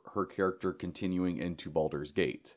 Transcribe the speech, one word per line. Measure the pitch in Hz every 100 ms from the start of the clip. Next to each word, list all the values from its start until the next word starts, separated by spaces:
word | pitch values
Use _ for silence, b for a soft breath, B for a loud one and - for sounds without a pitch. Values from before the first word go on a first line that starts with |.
| -
her | 104 95
character | - 95 92 95
continuing | 92 87 - 98 90 90 87
into | 87 85 -
Baldur's | 78 78 73 73
Gate. | - 78 - -